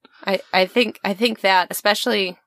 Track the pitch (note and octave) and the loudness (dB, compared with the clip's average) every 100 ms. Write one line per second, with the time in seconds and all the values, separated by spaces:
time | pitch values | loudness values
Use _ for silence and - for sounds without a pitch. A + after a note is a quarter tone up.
0 | _ _ - G3 - F#3 F#3 A#3 A3 - | _ _ -4 -4 -2 0 0 0 0 -2
1 | G3 F#3+ A#3 A3 G3 F#3 F3 F#3 G#3 G#3 | -6 -2 -2 0 2 2 0 -2 0 0
2 | B3 G#3+ F#3+ - | 0 -2 -2 -8